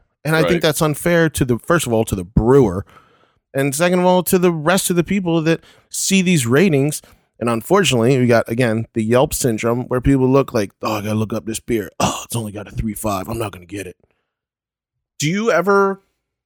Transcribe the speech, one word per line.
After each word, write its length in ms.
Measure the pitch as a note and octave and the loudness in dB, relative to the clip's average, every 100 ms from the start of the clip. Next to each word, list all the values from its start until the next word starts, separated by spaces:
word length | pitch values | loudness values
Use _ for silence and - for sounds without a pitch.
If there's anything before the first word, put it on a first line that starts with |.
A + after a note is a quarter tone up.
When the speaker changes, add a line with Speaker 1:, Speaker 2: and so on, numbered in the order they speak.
| _ _ | _ _
Speaker 1:
And 120 | C#3+ D#3+ | -2 0
I 40 | |
Speaker 2:
Right. 60 | E3+ | 2
Speaker 1:
think 120 | F3 | 2
that's 200 | E3 C#3+ | 0 0
unfair 460 | D#3 C#3+ F3 E3+ E3 | 0 0 0 2 2
to 140 | - | 0
the, 140 | C3 A#2 | -2 -2
first 280 | - E3+ C3 | 0 0 2
of 60 | |
all, 120 | A2+ | 0
to 100 | A2+ | 0
the 100 | G2 | -4
brewer, 600 | F2+ - A2 C#3 A2 F2+ - - _ _ _ _ _ | -4 2 4 4 2 -2 -8 -14 _ _ _ _ _
and 200 | C3+ C#3 | -4 -4
second 240 | C#3 F3 F3+ | 0 0 2
of 40 | F3+ | 2
all, 160 | F3+ | 2
to 140 | E3+ F#3+ | 2 2
the 140 | F3+ | 2
rest 380 | E3 D3 F#3 - | 2 0 0 0
of 60 | F3 | -2
the 80 | |
people 360 | D#3+ G3 F3+ E3 | 0 -2 -2 0
that 180 | D#3 D#3+ - _ _ | 0 -2 -6 _ _
see 320 | - - F#3+ | -8 0 2
these 240 | F3+ E3+ A#2 | 2 2 2
ratings. 560 | C3+ G3 C#3+ C#3+ - - _ _ - | 4 4 2 0 -4 -12 _ _ -6
And 80 | A#2 | -4
unfortunately, 720 | A2+ - F#3+ D3+ B2+ A2+ C3+ | -2 0 2 2 2 2 2
we 80 | B2 | 4
got, 220 | A2+ A2+ | 2 2
again, 380 | A#2 B2 A2 A2+ | -2 0 -2 -4
the 80 | A#2+ | -4
Yelp 300 | A2 A#2+ C#3 | 0 2 2
syndrome 520 | - C3+ G#2+ A#2 A#2+ | 0 -2 -2 -2 -4
where 160 | B2 B2+ | -4 -2
people 280 | C#3 C#3 C3 | 2 2 4
look 240 | C3+ C3+ | 2 0
like, 200 | A#2 G2+ _ | -2 -4 _
"Oh, 120 | A#2 G#2+ | -8 -6
I 20 | |
gotta 120 | G#2 | -4
look 180 | G#2+ G#2 | -2 -2
up 140 | A2 G#2 | -4 -6
this 140 | A2 | -8
beer. 280 | - A2+ F2+ - | -4 -4 -4 -2
Oh, 240 | - - | -2 -4
it's 120 | - A#2 | -8 -8
only 160 | G#2+ | -8
got 160 | G2+ G2 | -12 -12
a 20 | |
three 240 | - A2+ | -6 -6
five. 340 | G#2 A2 G2 F#2+ | -6 -6 -6 -6
I'm 100 | A2+ | -8
not 140 | G#2 | -8
gonna 120 | F#2+ F2+ | -10 -14
get 200 | G2+ F#2 | -12 -12
it." 100 | - _ _ _ _ _ _ _ _ _ _ _ - | -16 _ _ _ _ _ _ _ _ _ _ _ -6
Speaker 3:
Do 100 | D3 | -4
you 220 | G3 A3+ | -2 0
ever 520 | E3 F3+ G3+ G3 F#3+ _ _ _ _ | 0 2 2 2 -2 _ _ _ _